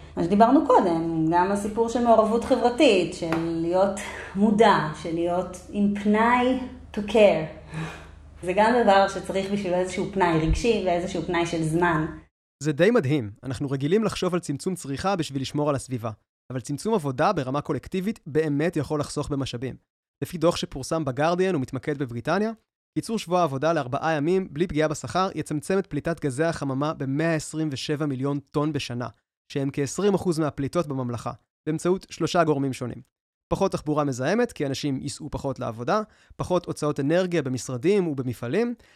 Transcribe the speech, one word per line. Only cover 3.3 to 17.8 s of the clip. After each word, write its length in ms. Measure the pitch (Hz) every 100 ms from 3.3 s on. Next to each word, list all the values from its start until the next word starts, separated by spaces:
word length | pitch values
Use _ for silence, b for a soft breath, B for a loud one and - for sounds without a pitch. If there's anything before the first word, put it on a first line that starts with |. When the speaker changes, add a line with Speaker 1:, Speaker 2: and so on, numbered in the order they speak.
| 165 165 165
Speaker 1:
להיות 380 | 170 185 202 202 B B B 190
מודע, 420 | 220 202 220 165 156 151
של 100 | 175
להיות 440 | 165 170 175 180 - -
עם 220 | 208 202 -
פנאי 560 | 214 214 233 247 247 262 - - -
to 60 | 214 202
care. 640 | 226 202 160 156 - - 156 160 B B - - -
זה 100 | 170 185
גם 180 | 220 247
דבר 240 | 208 196 196
שצריך 440 | 185 180 190 196
בשביל 220 | 202 185
איזשהו 320 | 180 185 202 165
פנאי 340 | 190 175 160 160
רגשי 360 | - 240 208 185
ואיזשהו 360 | 175 180 175
פנאי 240 | 165 170 170
של 180 | 165
זמן. 420 | 156 170 175 160 160 - - _ _ _
Speaker 2:
זה 80 | 147
די 200 | 143 190
מדהים. 400 | 240 135 151 104 107
אנחנו 280 | 135 127 139
רגילים 320 | 135 143 214
לחשוב 300 | 208 - 180
על 60 | 175
צמצום 360 | - 139 190 175
צריכה 400 | 139 135 190 190
בשביל 260 | 135 135
לשמור 280 | 127 - 151
על 60 | 135
הסביבה, 360 | - 127 113 107 _ _ _
אבל 80 | 127
צמצום 340 | 131 139 208
עבודה 400 | 220 143 127 180
ברמה 280 | 175 127 139
קולקטיבית 580 | - 131